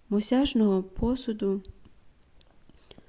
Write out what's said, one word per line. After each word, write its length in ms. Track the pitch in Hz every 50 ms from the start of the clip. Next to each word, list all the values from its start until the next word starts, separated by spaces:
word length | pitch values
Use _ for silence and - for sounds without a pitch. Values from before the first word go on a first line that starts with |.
| - _
мосяжного 720 | 202 208 214 - 247 254 277 277 - 233 214 208 190 185 190
посуду. 800 | 190 - - - 233 254 254 - - 220 214 208 196 190 202 190 - - - - - - - - - - _ - _ _ - - - _ - - - - - - - - - -